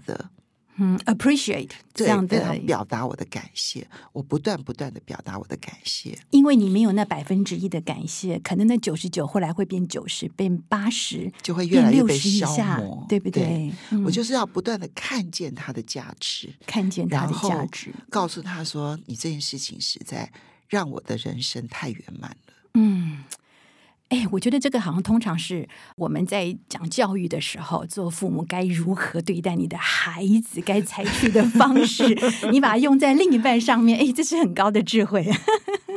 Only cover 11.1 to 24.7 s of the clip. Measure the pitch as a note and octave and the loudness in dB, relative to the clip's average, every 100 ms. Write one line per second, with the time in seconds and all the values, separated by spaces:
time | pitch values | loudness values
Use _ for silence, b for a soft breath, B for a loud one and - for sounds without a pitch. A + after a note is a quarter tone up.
11.1 | E3 F#3 - - F3 F3 B3+ A3 C4+ A3+ | -6 -8 -8 -6 -2 4 6 8 6 6
12.1 | C#3 G3 G3+ D3 D3+ G#3 C3 G2 - - | 4 2 2 2 0 0 -2 -4 -6 -2
13.1 | G3+ F#3+ F#3 E3 E3 D3 - - G#3 F#3+ | -2 0 0 0 0 -4 -8 -4 0 0
14.1 | G3 A#3 C4 G3 F#3 G#3 G#3 D#3+ - - | 0 0 -2 -2 -4 -4 -4 -6 -10 -6
15.1 | B3+ E3+ - D#3 B2+ - A#2 A2+ C3 - | -4 -4 -6 -8 -10 -10 -10 -8 -10 -12
16.1 | - - - - - - A3 F#3+ F3+ E3+ | -10 -8 -8 -10 -16 -6 -2 0 -2 -2
17.1 | C#3+ C#3+ - G3 D#3+ D#3 - - - - | 0 -2 -2 -2 -2 -4 -8 -14 -16 -6
18.1 | G#3 F3 - F#3 F3 D#3+ D3+ D3 D#3 - | -2 -2 -6 -8 -8 -8 -6 -6 -8 -10
19.1 | A2+ E3 D3 - C3+ - - - - - | -8 -6 -6 -6 -8 -10 -8 -8 -8 -8
20.1 | - - b b b b G#3 D3+ B2 - | -10 -10 b b b b -4 -4 -8 -8
21.1 | A2+ - A#2 - A#2+ - - C3 F2+ - | -6 -6 -6 -6 -8 -10 -10 -10 -10 -14
22.1 | - - - _ _ _ A3+ G#3+ F#3 D#3+ | -16 -16 -18 _ _ _ 4 4 4 -2
23.1 | C#3+ C#3 - b b b b b b - | -6 -12 -16 b b b b b b -4
24.1 | B3 G3+ F#3+ A#3+ C#4 C#4 | -2 0 -2 0 0 0